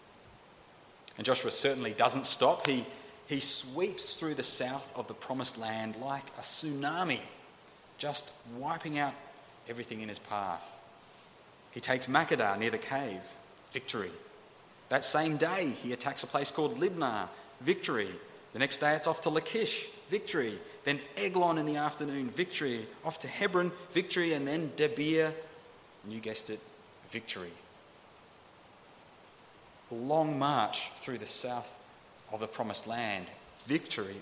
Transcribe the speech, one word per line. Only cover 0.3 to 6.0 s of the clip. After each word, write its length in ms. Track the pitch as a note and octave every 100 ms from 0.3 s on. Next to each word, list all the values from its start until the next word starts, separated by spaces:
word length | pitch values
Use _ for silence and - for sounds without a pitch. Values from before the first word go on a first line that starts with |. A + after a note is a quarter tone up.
| - - - - - - - - -
And 80 |
Joshua 260 | G#2+ B2+ A#2
certainly 440 | - C#3+ C3 A#2
doesn't 340 | G#2 A#2+ C3 C3
stop. 360 | - B2+ F3
He, 220 | - C3 A2+ - - - -
he 140 | C#3+
sweeps 760 | - - C3 C3+ G3+ F3+ -
through 220 | - D#3+ D3+
the 80 |
south 520 | D#3+ - B2+ C3+ - -
of 120 | A#2+
the 60 |
promised 440 | A2 - C3 C#3 -
land 380 | A2 A2 A2
like 260 | G#2+